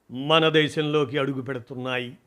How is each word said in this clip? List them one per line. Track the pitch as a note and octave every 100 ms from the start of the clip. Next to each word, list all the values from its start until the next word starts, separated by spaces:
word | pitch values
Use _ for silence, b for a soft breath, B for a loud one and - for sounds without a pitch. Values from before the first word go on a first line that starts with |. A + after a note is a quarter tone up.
| -
మన | B2 C#3+ D#3+ D#3+
దేశంలోకి | D#3 D3+ D#3+ D3+ D3+ C3 D3
అడుగు | C3+ C3+
పెడుతున్నాయి. | B2 B2+ A#2 B2+ B2+ B2+ B2 -